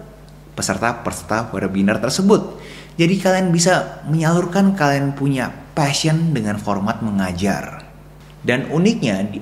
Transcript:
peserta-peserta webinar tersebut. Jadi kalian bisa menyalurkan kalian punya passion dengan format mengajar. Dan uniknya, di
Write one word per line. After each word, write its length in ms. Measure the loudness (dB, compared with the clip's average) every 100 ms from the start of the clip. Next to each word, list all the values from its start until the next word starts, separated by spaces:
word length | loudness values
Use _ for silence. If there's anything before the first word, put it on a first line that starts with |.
| -12 -20 -20 -20 -16 -6
peserta-peserta 960 | -2 0 -2 -2 -6 -8 -4 -4 -2
webinar 480 | -4 -2 2 2 2
tersebut. 600 | 0 2 4 4 2 -10 -16 -18 -8 0
Jadi 180 | 2 2
kalian 280 | 2 2 2
bisa 520 | 2 4 2 0 -8
menyalurkan 720 | -2 0 2 2 2 2 2 4
kalian 400 | 2 2 0 0
punya 320 | 0 0 -2 -8 -8
passion 640 | -2 0 0 0 2 2 0
dengan 240 | -2 -2
format 400 | -2 -2 -2 -4
mengajar. 880 | -2 -2 -2 -2 -2 -2 -6 -14 -18 -20 -20 -20 -20 -6
Dan 240 | -2 -2 0
uniknya, 640 | 2 2 2 0 -2 -4
di 80 | -8